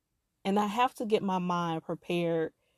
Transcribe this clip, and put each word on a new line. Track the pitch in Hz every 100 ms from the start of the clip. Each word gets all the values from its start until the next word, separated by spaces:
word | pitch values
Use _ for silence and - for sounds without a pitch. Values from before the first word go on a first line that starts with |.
| _ _ _ _
and | 196 202
I | 208
have | 220 254
to | - 220
get | 214
my | 196 185
mind | 180 175 170 160
prepared | - 160 - 175 170 165 160 - _